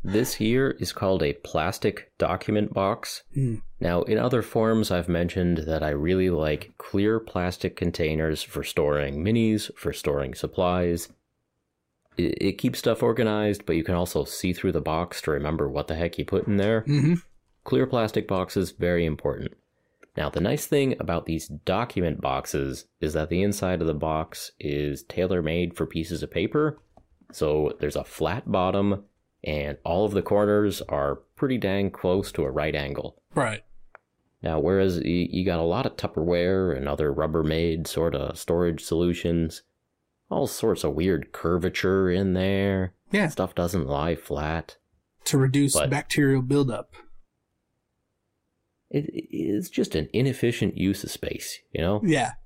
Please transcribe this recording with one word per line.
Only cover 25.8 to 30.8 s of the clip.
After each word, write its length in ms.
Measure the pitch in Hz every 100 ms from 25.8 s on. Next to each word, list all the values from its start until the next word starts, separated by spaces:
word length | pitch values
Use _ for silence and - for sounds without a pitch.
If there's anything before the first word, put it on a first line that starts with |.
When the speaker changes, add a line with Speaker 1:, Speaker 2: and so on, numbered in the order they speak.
| 78
Speaker 1:
pieces 380 | - 80 82
of 80 | 76
paper. 480 | - 101 151 151 151 _ - _ _ _
So 400 | - 78 76 73 -
there's 160 | 73 71
a 80 | -
flat 440 | - 80 104 -
bottom, 540 | 98 92 98 101 98 - _ _ _
and 360 | - 76 73 71 -
all 180 | 85
of 80 | 104
the 100 | 98
corners 600 | - 104 104 104 104 90